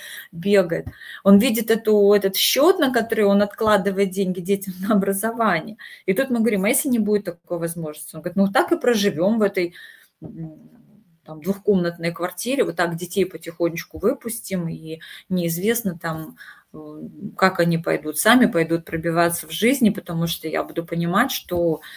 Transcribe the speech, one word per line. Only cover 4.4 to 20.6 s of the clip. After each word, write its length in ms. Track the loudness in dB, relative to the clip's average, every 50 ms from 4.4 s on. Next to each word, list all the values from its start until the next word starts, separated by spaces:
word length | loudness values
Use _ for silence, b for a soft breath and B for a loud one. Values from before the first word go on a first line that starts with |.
детям 320 | -2 -2 -2 -2 -2 -8 -10 -6
на 140 | -2 2 2
образование. 840 | 2 2 2 -2 -2 -4 -4 -2 0 0 0 0 -2 -4 -8 -14 B B B B B B
И 60 | -2 0
тут 160 | 0 0 0
мы 80 | 0 0
говорим: 260 | 2 2 2 2 0
«А 40 | 0
если 200 | 0 0 0 0
не 100 | 0 0
будет 260 | 2 0 0 -2 -2
такой 340 | -6 -12 _ _ -8 -6 -4
возможности?» 560 | -4 -6 -6 -6 -8 -10 -10 -12 -16 -16 -14
Он 60 | -10 -10
говорит: 140 | -4 0
«Ну, 100 | 0 0 2
так 200 | 2 0 2 2 0
и 40 | 0
проживём 600 | 2 2 2 2 2 0 0 2 2 2 2 2
в 40 | 0
этой, 300 | 0 0 -2 -4 -4 B B B B B B B B B -18 -18
м, 360 | -16 -14 -14 -14 -14 -16 -20 -20 -20 -20 -20 _ _ _ -20 _ _ _ _ _
там, 160 | -18 -16 -10
двухкомнатной 720 | -6 -6 -6 -2 2 2 2 2 2 0 -4 -4 -6 -6 -4
квартире, 500 | -4 -6 -6 -6 -6 -4 -4 0 0 0
вот 100 | -2 0
так 180 | -2 -2 -2 -2
детей 280 | -6 -8 -4 -2 -2 -2
потихонечку 760 | -2 -4 -12 -14 -12 -4 -2 -2 -2 -2 -4 -12 _ -10 -2
выпустим, 680 | 0 0 0 0 -6 -10 -10 -10 -8 -6 -6 -4 -4 -6
и 300 | -8 -10 -10 -12 -14 -14 B B B B B B
неизвестно 680 | -2 -2 0 -2 -2 -2 0 0 0 0 -2 -4 -4 -4
там, 360 | -6 -6 -6 -6 -8 -12 -14 B B B B B B B -18
э, 40 | -16 -16 -14 -14 -14 -16 -16 -16 -14 -14 -10 -2
как 220 | 2 2 2 4 2
они 160 | 2 2 2 0
пойдут, 380 | 0 -2 -2 -2 -2 -6 -4 0
сами 280 | 2 4 6 6 6
пойдут 380 | 4 4 2 0 0 0 -2 -2
пробиваться 600 | -6 -8 -4 -2 0 2 2 2 2 0 -4 -8
в 40 | -10
жизни, 380 | -6 0 2 2 2 4 2 2
потому 360 | 2 0 -6 -6 -4 -2 -2
что 200 | -2 -4 -6 -6 -4
я 140 | -4 -4